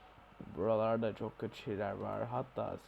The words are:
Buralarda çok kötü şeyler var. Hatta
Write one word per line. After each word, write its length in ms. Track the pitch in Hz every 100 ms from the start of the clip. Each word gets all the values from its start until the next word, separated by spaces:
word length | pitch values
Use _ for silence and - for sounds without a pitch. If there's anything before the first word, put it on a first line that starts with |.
| - - - - - 76
Buralarda 580 | 107 110 110 113 113
çok 240 | 101 110 -
kötü 180 | 107 -
şeyler 360 | - 98 101
var. 320 | 98 101 104 113
Hatta 500 | 123 127 - 107 -